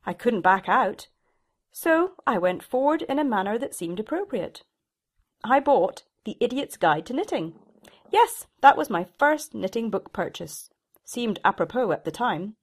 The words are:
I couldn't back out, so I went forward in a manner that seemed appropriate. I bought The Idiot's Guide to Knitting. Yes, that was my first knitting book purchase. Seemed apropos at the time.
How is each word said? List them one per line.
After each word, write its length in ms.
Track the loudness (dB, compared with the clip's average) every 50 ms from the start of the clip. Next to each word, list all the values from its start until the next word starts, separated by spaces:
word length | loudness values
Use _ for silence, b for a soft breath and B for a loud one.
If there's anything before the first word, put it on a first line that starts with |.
| _
I 80 | -8 -10
couldn't 280 | -2 -2 -2 -2 2
back 280 | 4 4 4 4 2 2
out, 380 | 2 4 2 2 -2 -8 -16 _ _ _ _ _ _ _ _ _ _ _ _ _
so 400 | _ -4 0 2 2 2 2 0 -4 -6 _
I 100 | -2 0
went 240 | 2 0 0 -2 -2
forward 400 | -8 -4 -2 0 2 2 2 0
in 160 | -2 -2 -2
a 60 | -2 0
manner 340 | 0 0 -2 -2 -2 -4
that 160 | -4 -6 -8 -8
seemed 260 | -8 -8 -8 -6 -8
appropriate. 640 | -6 -6 -6 -6 -6 -6 -6 -6 -6 -8 _ -18 _ _ _ _ _ _ _ _ _ _ _ _ _ _ _ _ -2
I 160 | 2 2 2
bought 440 | 4 4 4 4 4 0 -2 -10 _ _ _ _ _
The 120 | -12 -4 _
Idiot's 380 | -2 -2 -2 -4 -6 -6 -4
Guide 300 | 0 2 2 2 2 -2
to 60 | -4 -4
Knitting. 420 | -4 -4 -2 -4 -4 -4 -6 -10 -16 _ _ _ _ b b b b b _
Yes, 340 | 4 4 4 4 2 -14 -16 _ _ _
that 160 | 6 6 6
was 140 | 6 -2 -2
my 160 | -2 -4 -4 -6 _
first 380 | _ 2 2 2 0 -4 -12 -10
knitting 340 | -6 -6 -4 -4 -4 -4 -2
book 240 | -4 -4 -6 -6 -6
purchase. 560 | -6 -6 -6 -6 -12 -14 -14 -14 -18 -18 _ _ _ _ _ _ _ _
Seemed 360 | -12 -8 -6 -4 -4 -4 0 0
apropos 480 | 0 0 0 -4 -2 0 -2 0 0
at 140 | -2 -2 _
the 60 | -8
time. 440 | -6 -2 -2 -2 -2 -4 -6 -10 -12 _